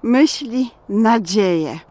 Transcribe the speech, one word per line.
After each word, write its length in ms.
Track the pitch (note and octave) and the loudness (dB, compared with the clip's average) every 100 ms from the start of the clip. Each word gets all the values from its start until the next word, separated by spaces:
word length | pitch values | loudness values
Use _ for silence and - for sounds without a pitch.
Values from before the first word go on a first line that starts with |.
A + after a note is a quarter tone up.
myśli, 680 | A3 B3+ D4+ - C4+ B3 B3 - - | 2 2 2 0 -6 -4 -4 -8 -6
nadzieje. 880 | G3+ A3+ A3+ E3+ G3+ F#3+ E3+ D#3 D#3 - | 0 2 2 0 0 0 0 -2 -8 -14